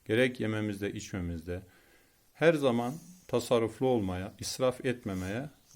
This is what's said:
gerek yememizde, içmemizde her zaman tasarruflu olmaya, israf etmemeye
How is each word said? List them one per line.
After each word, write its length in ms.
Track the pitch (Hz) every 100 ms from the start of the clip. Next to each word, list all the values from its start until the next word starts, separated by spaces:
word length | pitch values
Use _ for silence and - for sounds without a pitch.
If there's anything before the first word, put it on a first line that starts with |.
gerek 360 | - 110 127 123
yememizde, 520 | 110 107 107 95 101
içmemizde 680 | 107 - 98 87 85 87 87 - - _ _ _ _ _
her 220 | - 156
zaman 400 | 156 139 117 120 156 - - -
tasarruflu 580 | 120 - 120 113 113 131
olmaya, 480 | 123 95 90 98 -
israf 460 | - - 131 123
etmemeye 640 | 135 120 104 95 92 110 147 - _